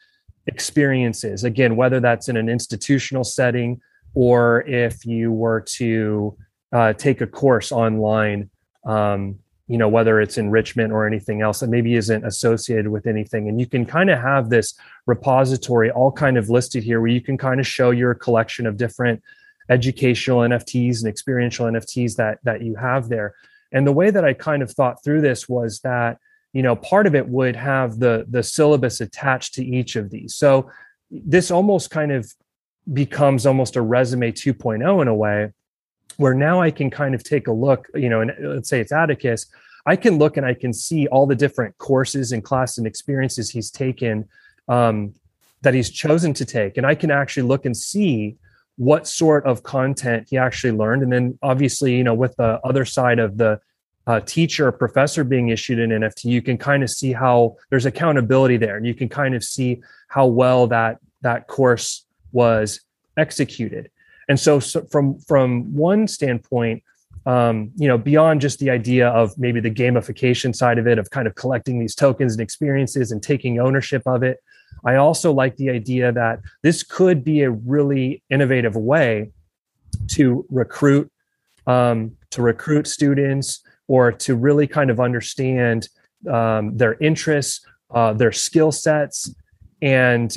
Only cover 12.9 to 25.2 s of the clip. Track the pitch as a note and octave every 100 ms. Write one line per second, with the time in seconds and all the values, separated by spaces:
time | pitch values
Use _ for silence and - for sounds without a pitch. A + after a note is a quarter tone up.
12.9 | G#2 A#2 G#2+ G#2 A2+ G#2 A2+ B2 C3 A#2
13.9 | D#3+ F#3+ C#3 B2+ C#3 A2+ A#2 G#2 - -
14.9 | - - A#2+ C#3 C3 C3 C3 - A#2+ A2+
15.9 | B2 C3+ - C#3+ B2+ G#2 A#2+ B2 B2 A2
16.9 | A#2 A2+ A#2+ B2 C3+ C3+ C3 B2+ - B2
17.9 | A#2+ B2 A#2 - A#2 A2+ - A#2 G#2 A#2
18.9 | - B2 A2 - - _ _ - B2+ B2+
19.9 | B2+ B2+ A#2 - B2 A#2+ A#2+ - B2+ A#2+
20.9 | A2+ A2+ G2+ - B2+ A#2+ - A#2 A2+ -
21.9 | C3 A#2+ A2 A2 G#2+ B2+ G#2+ A2+ G#2 B2+
22.9 | C3+ A#2 A2+ G#2 - _ _ _ C3 C#3+
23.9 | C#3+ G3 G3 D#3 B2+ D#3+ D3 A#2+ - B2+
24.9 | B2 D3 D#3